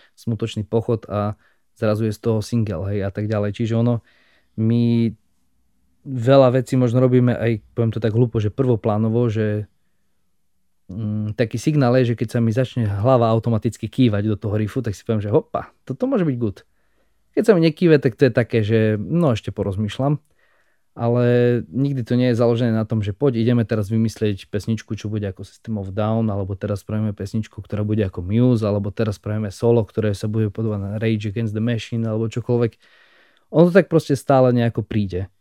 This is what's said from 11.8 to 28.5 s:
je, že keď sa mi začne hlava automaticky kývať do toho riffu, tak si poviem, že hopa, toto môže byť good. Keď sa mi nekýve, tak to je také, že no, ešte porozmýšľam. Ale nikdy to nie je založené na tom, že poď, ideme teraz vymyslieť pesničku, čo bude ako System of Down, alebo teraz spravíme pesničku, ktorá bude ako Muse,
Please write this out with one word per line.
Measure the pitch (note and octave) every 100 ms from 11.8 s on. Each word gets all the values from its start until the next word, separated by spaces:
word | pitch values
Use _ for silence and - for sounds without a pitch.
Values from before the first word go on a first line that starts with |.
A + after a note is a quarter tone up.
| A#2+ C3
je, | A#2+
že | A#2
keď | A2+
sa | A#2+
mi | A#2
začne | A2 B2+ B2
hlava | G#2+ G2+ A#2+ B2+ A2+
automaticky | A2+ A#2+ A2 A2+ - G#2+
kývať | - B2 G2+ G#2+
do | G#2
toho | A2 G#2+
riffu, | G#2 C3+
tak | A2+
si | F#2+
poviem, | - A2
že | G#2
hopa, | D3 - - - _
toto | - B2+
môže | B3+ B3
byť | D#3+ B2
good. | A2 - _ _ _ _ _ _ _
Keď | D#4
sa | A3+
mi | F3+
nekýve, | E3 D3+ E3+ D3
tak | B2+ -
to | C3
je |
také, | A#2+ A2+ A#2
že | G#2 A2+ A2 G#2+
no, | G#2+ E3 D#3
ešte | G#2+ -
porozmýšľam. | G2+ G2 F#2+ G#2 - C#3 D3 _ _ _ _ _ _ _
Ale | - A#2+ A#2+ A#2+ B2 A#2+ A#2+ F#2+
nikdy | G#2 C#3 C3+
to | A2 B2
nie | B2+
je | A#2
založené | A#2+ A#2 A#2+
na | A2
tom, | A2 A2+
že | G#2
poď, | - C#3+ A2+
ideme | A2+ A#2+
teraz | G#2+ A2 G2
vymyslieť | A2+ A2+ - G#2+ G2 -
pesničku, | G#2 - G#2+ - G#2
čo | G#2+
bude | G#2+
ako | G2+ - F#2+
System | - - G#2+
of | F#2+
Down, | G2 G#2+ A2+ A2
alebo | G2 G2 G2
teraz | G#2 G2+
spravíme | - G#2+ G#2+
pesničku, | G2+ G2 A2+ G#2+ -
ktorá | - G#2 G#2
bude | G#2+
ako | F#2+ - F2+
Muse, | A2+ B2+